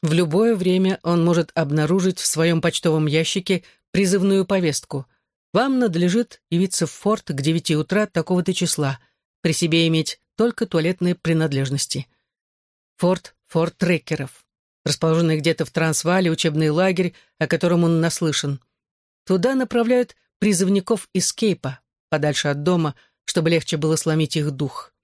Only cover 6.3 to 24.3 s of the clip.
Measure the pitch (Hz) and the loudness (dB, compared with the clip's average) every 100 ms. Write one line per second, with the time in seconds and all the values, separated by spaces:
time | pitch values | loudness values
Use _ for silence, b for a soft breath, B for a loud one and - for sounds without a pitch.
6.3 | - _ 170 190 - 160 - 202 220 - | -8 _ -2 0 -2 -4 -4 -2 -2 -4
7.3 | 139 139 165 - 151 151 190 208 - 156 | -4 -2 -2 0 -2 0 -2 -2 -4 -2
8.3 | 180 180 180 175 - 139 135 _ _ _ | -2 -2 -2 -2 -2 -2 -4 _ _ _
9.3 | _ - 156 170 165 165 160 156 - _ | _ -4 -2 2 2 2 2 -2 -8 _
10.3 | _ 233 - 226 170 160 185 175 175 165 | _ -2 0 -2 0 -2 0 -2 -2 0
11.3 | 160 156 139 135 139 - 139 - _ _ | 0 0 -2 -2 -4 -4 -8 -10 _ _
12.3 | _ _ _ _ _ _ _ 175 185 - | _ _ _ _ _ _ _ -2 -2 -6
13.3 | _ _ 165 170 - 175 170 - 156 135 | _ _ -2 -2 -2 -2 -2 -2 -8 -8
14.3 | - _ _ _ _ - 147 165 160 170 | -14 _ _ _ _ -6 -2 0 2 2
15.3 | 160 151 160 151 - 165 151 160 185 180 | 0 0 -2 -2 -2 0 0 0 2 2
16.3 | 160 170 151 156 151 190 185 175 b b | 0 0 0 0 2 2 0 -2 b b
17.3 | b 156 165 180 170 170 165 165 - 160 | b -2 0 2 2 4 2 0 0 -2
18.3 | 143 143 143 _ _ _ _ _ _ - | -2 -4 -8 _ _ _ _ _ _ -2
19.3 | 185 226 269 254 240 233 247 247 - _ | 0 2 0 0 0 2 2 0 -8 _
20.3 | _ 202 180 185 196 185 220 - 190 - | _ 0 2 2 0 0 -4 -2 -4 -4
21.3 | - 220 170 - 135 _ _ _ 156 151 | 0 -2 0 -4 -10 _ _ _ -2 0
22.3 | 139 147 143 147 180 156 - b b - | -2 -4 -2 0 0 -2 -6 b b -6
23.3 | - 165 165 - 156 156 160 - 156 151 | -2 2 0 0 -2 0 0 0 0 0